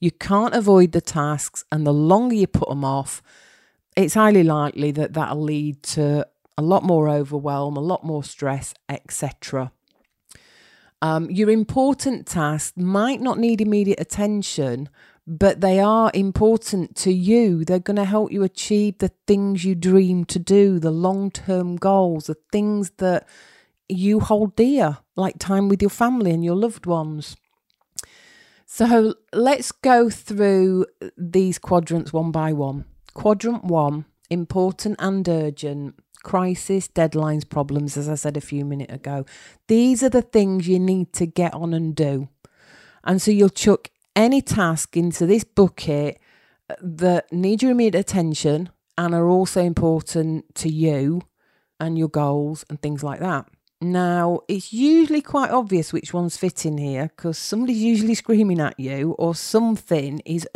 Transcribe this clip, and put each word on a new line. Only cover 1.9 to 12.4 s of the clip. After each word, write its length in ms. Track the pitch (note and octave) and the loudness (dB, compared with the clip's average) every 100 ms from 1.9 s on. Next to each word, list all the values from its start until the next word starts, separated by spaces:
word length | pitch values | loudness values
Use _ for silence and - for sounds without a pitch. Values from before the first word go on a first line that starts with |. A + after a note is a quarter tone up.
longer 420 | D3 D#3 G3 B3 | 2 4 4 2
you 120 | A3 F#3 | 0 0
put 240 | - - | 0 -2
'em 140 | C#3 | -4
off, 380 | C3+ C#3 C#3 - _ _ _ _ _ _ _ - | -4 -4 -6 -12 _ _ _ _ _ _ _ 0
it's 180 | F3 | 2
highly 280 | A3 G#3+ G#3 | 4 6 6
likely 480 | E3 D3+ D3 - D3 | 4 2 -2 -2 -4
that 220 | D3 D3+ | -2 -4
that'll 280 | D#3+ D3+ D3 | -4 -4 -4
lead 400 | D3+ D3+ D3+ C#3+ - | -4 -2 -4 -6 -8
to 320 | - D3 D3 - _ _ - | -2 0 0 -4 _ _ -4
a 60 | |
lot 200 | D#3 G3 | 0 2
more 260 | F#3 E3 D3+ | 2 2 2
overwhelm, 680 | D3 C#3 D3 C#3+ C#3 C#3+ C#3+ | 0 -2 -6 -4 -4 -4 -4
a 40 | |
lot 240 | D#3 F#3 | -4 -4
more 200 | D#3+ D3+ | -4 -8
stress, 500 | C#3+ - C#3 C3+ - - - | -8 -8 -6 -6 -8 -16 -14
et 220 | C#3 - | -14 -12
cetera. 640 | - C#3 - - C3+ C3 _ _ _ _ _ _ - _ _ _ _ _ - | -10 -8 -10 -8 -6 -6 _ _ _ _ _ _ -20 _ _ _ _ _ -6
Um, 300 | D#3+ D#3+ E3+ | -2 -2 -2
your 200 | F#3 G#3+ | 0 2
important 760 | A3 G#3+ C4 C4 C4+ C4+ A#3+ - | 2 2 0 0 0 -2 -6 -6
tasks 500 | F3 | -4